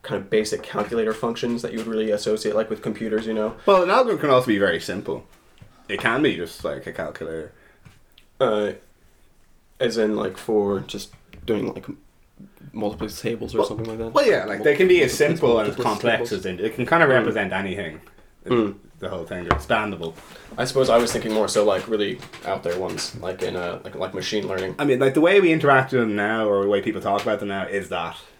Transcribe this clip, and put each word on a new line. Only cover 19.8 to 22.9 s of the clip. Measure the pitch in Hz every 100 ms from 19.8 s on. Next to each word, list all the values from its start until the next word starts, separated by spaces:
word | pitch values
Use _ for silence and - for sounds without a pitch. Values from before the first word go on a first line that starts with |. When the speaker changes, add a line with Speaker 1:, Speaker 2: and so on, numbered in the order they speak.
| 107 90 82 - - - - -
Speaker 1:
I | 127
suppose | 135 131
I | 117
was | 117
thinking | 113 113
more | 107 101
so, | 110 104
like, | 95 113
really | 107 101 90 - - -
out | 95
there | 85 90
ones, | 90